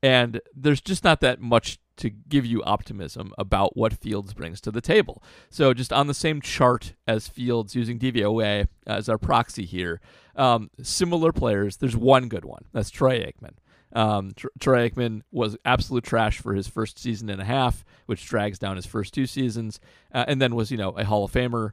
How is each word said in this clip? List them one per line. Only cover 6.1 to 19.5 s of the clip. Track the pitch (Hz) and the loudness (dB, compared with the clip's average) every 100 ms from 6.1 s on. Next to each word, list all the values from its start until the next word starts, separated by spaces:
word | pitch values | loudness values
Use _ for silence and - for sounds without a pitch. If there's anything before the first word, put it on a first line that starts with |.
same | 139 156 151 | 0 -2 -2
chart | - - 127 123 - - - | -6 4 4 4 -4 -10 -2
as | 113 - | -2 -4
Fields, | - 123 117 101 123 | -8 -2 -2 -2 -4
using | 113 120 | -2 -2
D | 127 | 0
V | 117 | 2
O | 104 113 | 2 2
A | 107 104 101 _ - | 2 2 0 _ -6
as | 104 - | -6 -2
our | 110 | -2
proxy | - 120 117 - 90 | 2 2 2 -6 -8
here, | 90 87 85 - - _ - | -4 -4 -6 -10 -20 _ 0
um, | 131 117 107 - | 2 2 -2 -14
similar | 127 - 175 170 160 | -8 -2 0 2 2
players, | 160 123 101 101 - | 2 0 0 0 -2
there's | 131 113 | -2 2
one | 120 135 123 | 6 6 4
good | 101 78 | -8 -10
one. | - - | -18 -10
That's | 117 104 | -6 -6
Troy | - 131 127 | 2 2 2
Aikman. | - - - _ _ _ _ | -4 -12 -20 _ _ _ _
Um, | - 110 104 98 - | -2 0 0 -4 -10
Tr-, | - - | -12 -4
Troy | - 127 117 | 4 4 4
Aikman | 123 120 107 - | 0 -4 -4 -8
was | 156 110 107 - | -2 -2 -2 0
absolute | 123 - 127 | 0 0 -4
trash | - 117 107 - | 0 0 2 -2
for | - | -2
his | 98 98 | -4 -4
first | - 110 - | -6 -6 -6
season | 123 107 110 | -6 -6 -6
and | 98 | -8
a | 95 | -2
half, | 135 127 - - _ - | 0 0 -2 -8 _ -8
which | 107 - | -8 -4
drags | 117 104 95 | -2 -2 -4
down | 101 95 | -8 -8
his | 90 | -8
first | 113 98 - | -6 -6 -4
two | 131 | -4
seasons, | - 127 | -2 -4